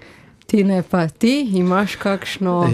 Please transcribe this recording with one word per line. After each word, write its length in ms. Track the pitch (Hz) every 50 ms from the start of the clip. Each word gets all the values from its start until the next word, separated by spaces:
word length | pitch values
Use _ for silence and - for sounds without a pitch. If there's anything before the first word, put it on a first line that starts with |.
| - - - - - - - _ _
Tine, 360 | - - 214 196 196 196 185 165 -
pa 180 | - 180 165 160
ti 320 | - - - 226 262 294 285 226 190
imaš 400 | 185 180 180 180 190 208 196 -
kakšno? 720 | - - 202 196 185 - - - - 196 180 180 175 175 170